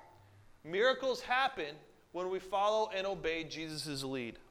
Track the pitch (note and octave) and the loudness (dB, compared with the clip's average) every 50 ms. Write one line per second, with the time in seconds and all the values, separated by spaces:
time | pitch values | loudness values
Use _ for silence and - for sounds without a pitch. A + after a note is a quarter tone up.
0 | - - - - - - - - - - - - - D#3 F3 G3 A#3 C4 B3+ B3+ | -16 -20 -20 -20 -20 -20 -20 -20 -20 -20 -20 -16 -8 -2 2 4 4 4 4 2
1 | C4+ C4 A#3+ - - - B3 C4 C4+ C4 - F#3 D#3 D3 D3+ D3+ - - - - | 0 -2 -2 -2 -2 0 2 2 2 2 0 -2 -6 -6 -8 -12 -18 -20 -20 -20
2 | - _ - F3 F3+ F#3 F#3+ F#3+ - - G3+ G3 G3+ G#3 A3 A3 A3 G#3+ F#3+ F#3+ | -18 _ -4 -4 -2 -2 -2 -4 -2 0 2 4 4 6 6 4 2 2 0 0
3 | F#3+ G3 G3 E3+ D#3 D#3+ D#3+ E3 D#3+ C#3+ C3+ D#3 D#3+ D#3 D#3 D3+ C3+ D#3 C#3+ C3+ | 0 0 -2 0 0 0 0 -2 -4 -6 -6 -8 -6 -6 -6 -6 -4 -4 -4 -4
4 | C3+ C3+ C3+ C3 A#2+ A2+ - - - - | -4 -2 -2 -2 -4 -4 -8 -10 -12 -10